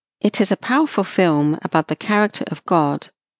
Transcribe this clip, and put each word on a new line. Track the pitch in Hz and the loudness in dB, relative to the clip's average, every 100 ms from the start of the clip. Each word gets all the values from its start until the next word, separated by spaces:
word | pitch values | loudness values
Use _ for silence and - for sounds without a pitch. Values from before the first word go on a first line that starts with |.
| _ _ | _ _
It | 208 - | -2 0
is | 202 | -2
a | 196 | -2
powerful | - 262 311 - | -2 0 0 -2
film | 190 - 180 147 147 156 | -2 0 2 2 2 0
about | - 160 151 | -2 -2 -2
the | |
character | 156 - 208 208 - - | -6 0 2 2 -2 -8
of | 156 | -8
God | - 175 147 147 - _ _ _ | 0 2 2 0 -8 _ _ _